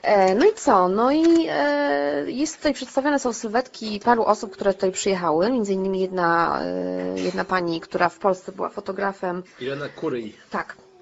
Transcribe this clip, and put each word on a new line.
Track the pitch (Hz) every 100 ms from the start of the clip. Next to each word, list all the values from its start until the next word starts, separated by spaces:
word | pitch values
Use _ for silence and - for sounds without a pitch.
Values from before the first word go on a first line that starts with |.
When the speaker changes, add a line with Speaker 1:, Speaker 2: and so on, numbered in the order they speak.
Speaker 1:
E, | - 202 190 190
no | 381
i |
co? | 427 - 208 180
No | 196 247
i, | 302 330 330 320
e, | 302 294 285 285 285 - 285 147
jest | 240 311 -
tutaj | 311
przedstawione | 269 254 - 269 285
są | 247
sylwetki | 220 226 220 254 - 220 208 233
paru | 240
osób, | 214 208 208
które | - 202
tutaj | 190 190
przyjechały. | 185 202 190 175 156 196
Między | 254 202
innymi | 190 190 190
jedna, | 185 185 170 170 165 67
e, | 175 180 180 185 185 185
jedna | 180 185 185
pani, | 185 170 165
która | - 185 175
w | -
Polsce | 202 185 -
była | 190 175
fotografem. | - - 190 196 190 185 175 180 -
Speaker 2:
Irena | 127 139 143
Kuryj. | - 160 127 110 - -
Speaker 1:
Tak. | 202 170 - - _